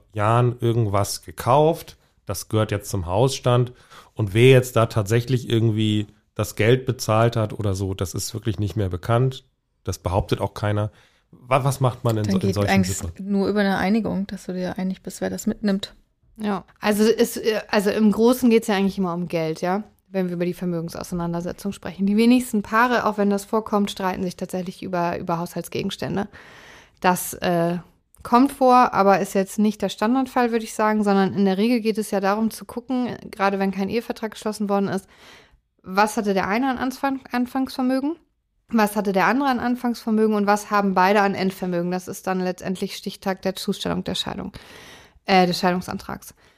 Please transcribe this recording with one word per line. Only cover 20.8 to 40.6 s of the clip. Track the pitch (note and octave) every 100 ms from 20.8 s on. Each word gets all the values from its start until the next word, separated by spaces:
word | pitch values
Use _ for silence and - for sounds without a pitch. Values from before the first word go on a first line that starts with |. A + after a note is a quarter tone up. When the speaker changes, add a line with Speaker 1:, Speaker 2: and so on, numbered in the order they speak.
| E3 - - F3 E3+ E3+ F3 - G3+
Speaker 3:
sprechen. | - - F3 G3
Die | G#3
wenigsten | A#3 B3+ B3 G#3+
Paare, | - A3 B3 A#3 G#3+
auch | G3+
wenn | G3+
das | G3+
vorkommt, | - A3 A3 G#3 G3+
streiten | - F#3 F#3
sich | F#3 -
tatsächlich | F3+ F3+ F3+ -
über, | F#3+ F3+ E3+ -
über | F3+ E3+
Haushaltsgegenstände. | F3 F3 - - G3 - C3 E3+ G#3 - - - - - - _
Das, | F#3 F3+ -
äh, | - F3+ E3+ E3+ F3 - _ _ _
kommt | - A#3+ C#4
vor, | - B3+ B3 B3
aber | - G3 F#3
ist | G3
jetzt | G3 F#3+ -
nicht | G#3 G#3
der | F#3+
Standardfall, | - G#3+ C4 B3+ C4 A#3+
würde | A#3
ich | A3
sagen, | - G#3+ G#3+
sondern | G3+ G3 F#3+
in | F#3+
der | G3 F#3+
Regel | A3+ B3
geht | A3 G#3+
es | G#3
ja | G3
darum | G3 G#3 A3+
zu | -
gucken, | G3 B3 B3 B3+ B3 - -
gerade | - G3 G3
wenn | G3
kein | F#3+ F#3+
Ehevertrag | A#3 A#3 A3+ A3
geschlossen | - A3 G#3 G3+
worden | G3+ G3
ist, | F#3+ - - - - _ _ _ _
was | F#3 F#3+ A3 A3+
hatte | G#3
der | F#3+ F3+
eine | A3 C4+
an | A#3+
Anfang-, | C4 C4 C#4 C4+ -
Anfangsvermögen, | B3 B3 C4+ C4 - B3+ C4 C#4+ E4 _ _ _ _ _
was | A3+ G#3 G#3+
hatte | G3+
der | F#3+ F3
andere | B3+ C#4+
an | B3
Anfangsvermögen | A#3+ B3 B3 A#3 - G#3+ A3
und | G#3+ G3+
was | G#3